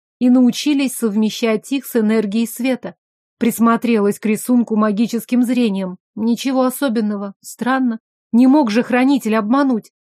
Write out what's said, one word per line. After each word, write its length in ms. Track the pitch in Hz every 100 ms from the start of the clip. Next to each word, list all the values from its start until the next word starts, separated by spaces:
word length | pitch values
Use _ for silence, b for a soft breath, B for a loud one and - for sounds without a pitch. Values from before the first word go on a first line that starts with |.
| _ -
и 100 | 247
научились 640 | 254 247 - 285 285 269
совмещать 800 | - 226 202 214 - 226 214 -
их 140 | 269 -
с 100 | 240
энергией 500 | 214 226 214 220 226
света. 480 | - 254 262 180 - _ _ _ -
Присмотрелась 800 | 240 - 226 226 233 226 202 208
к 60 | 214
рисунку 500 | 214 - 247 226 220
магическим 640 | 214 202 233 233 - 247
зрением. 540 | 240 254 233 196 185 185 _
Ничего 480 | - 220 240 262 262
особенного. 720 | 254 247 277 226 208 208 202 -
Странно. 580 | - - 233 262 247 226 _ _ -
Не 160 | 226 262
мог 240 | 294 240
же 120 | 214
хранитель 520 | - 247 262 277 220
обмануть. 560 | 214 208 262 277 220 - _